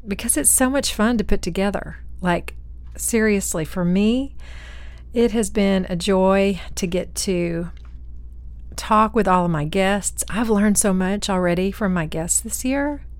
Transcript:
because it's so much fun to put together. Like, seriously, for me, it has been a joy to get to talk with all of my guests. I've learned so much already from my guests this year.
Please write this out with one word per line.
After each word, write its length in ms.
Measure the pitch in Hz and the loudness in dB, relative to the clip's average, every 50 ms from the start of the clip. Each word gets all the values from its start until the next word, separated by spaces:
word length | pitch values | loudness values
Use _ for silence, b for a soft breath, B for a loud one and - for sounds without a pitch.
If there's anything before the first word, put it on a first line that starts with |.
| - | -6
because 300 | 208 196 - - 233 - | -6 -6 -6 -2 -2 -2
it's 140 | 311 277 - | 2 2 2
so 180 | - - 262 254 | 4 4 4 4
much 240 | 269 277 - - | 2 0 -2 -2
fun 240 | - - 208 226 247 | 0 2 2 2 2
to 80 | 220 196 | 2 4
put 180 | - 208 202 | 4 2 2
together. 560 | - 185 165 190 190 202 196 - - - - - - - - - | 2 -2 -2 0 -2 0 -2 -4 -8 -8 -12 -14 -14 -12 -10 -4
Like, 340 | 180 180 175 - - - - - - - - - - - - | 0 0 0 0 -2 -8 -12 -12 -14 -14 -14 -14 -14 -14 -10
seriously, 680 | - - - - 226 220 214 208 196 196 - - 175 156 | -6 -4 0 2 2 4 4 2 2 0 -2 -2 -4 -4
for 200 | - - 185 175 | -2 -2 0 2
me, 500 | 175 180 190 202 220 233 254 277 269 - B B B B B B B B B B B B B B B - | 2 4 4 4 4 2 2 -2 -4 -8 B B B B B B B B B B B B B B B 2
it 160 | 247 233 233 | 2 2 4
has 180 | 202 233 220 190 | 4 0 0 0
been 380 | - 202 202 196 196 190 185 - | 2 2 4 4 4 2 0 0
a 60 | 185 | -4
joy 680 | 170 175 202 196 185 185 190 190 196 196 196 202 170 B B - | -2 2 2 4 6 6 6 6 4 4 2 0 -2 B B -4
to 120 | - - 175 | -4 -4 -2
get 260 | 180 180 - - - | -2 -2 -4 -4 -6
to 560 | - - 202 185 175 175 170 170 165 175 175 - - - - - - - - - - - - - - - - - - - - - | -6 -2 0 0 0 0 0 -2 -4 -4 -6 -10 -12 -14 -14 -14 -14 -14 -12 -12 -12 -12 -14 -14 -14 -14 -14 -14 -12 -12 -12 -10
talk 400 | - - - 220 214 220 214 - | -10 -2 2 4 4 4 4 2
with 140 | 233 196 190 | 2 2 4
all 160 | 185 180 180 | 4 4 4
of 60 | 175 | 2
my 140 | 165 151 147 | 0 0 -2
guests. 600 | 156 165 190 190 190 202 202 185 - - - - - | 0 0 2 2 2 2 0 -2 -4 -4 -4 -6 -4
I've 220 | - 208 247 226 | -2 -2 2 2
learned 260 | 220 202 208 214 202 | 4 4 4 4 4
so 160 | - - 208 | 4 4 2
much 380 | 185 185 185 185 196 208 - - | 2 2 2 0 0 -2 0 0
already 400 | 196 185 180 175 175 175 185 196 | 0 2 2 2 2 2 0 -2
from 240 | 196 - 220 190 185 | -2 -2 -2 0 0
my 120 | 180 160 | 0 -2
guests 340 | 156 - 170 165 170 - - | -2 -4 -4 -2 0 -2 -2
this 240 | - 220 - - - | -2 -4 -8 -4 -2
year. 420 | 254 269 277 285 294 294 285 - - - | -2 0 0 0 -2 -4 -6 -10 -14 -14